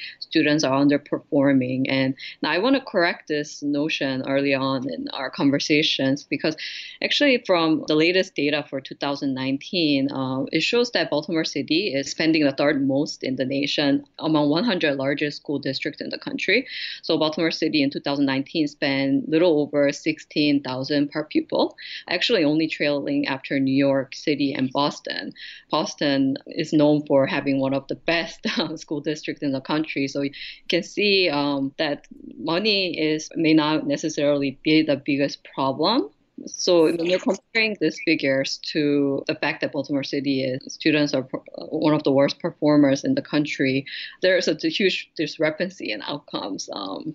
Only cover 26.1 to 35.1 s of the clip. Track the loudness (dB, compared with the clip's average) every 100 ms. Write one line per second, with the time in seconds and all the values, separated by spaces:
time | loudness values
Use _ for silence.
26.1 | 2 2 0 -6 -8 0 4 6 4 4
27.1 | 2 4 0 0 0 0 -2 -4 -6 -2
28.1 | -2 -2 -6 -6 -4 -4 -8 -8 -6 -4
29.1 | -6 -8 -6 -4 -4 -2 -2 -2 -4 -4
30.1 | -2 -6 -6 -14 -16 -2 -2 -2 0 2
31.1 | 4 2 2 0 0 -4 -2 -4 -4 -10
32.1 | -20 -18 -10 -4 0 2 0 0 -2 0
33.1 | -2 -4 0 4 4 4 0 0 -2 -2
34.1 | 0 2 2 0 -2 2 2 4 0 0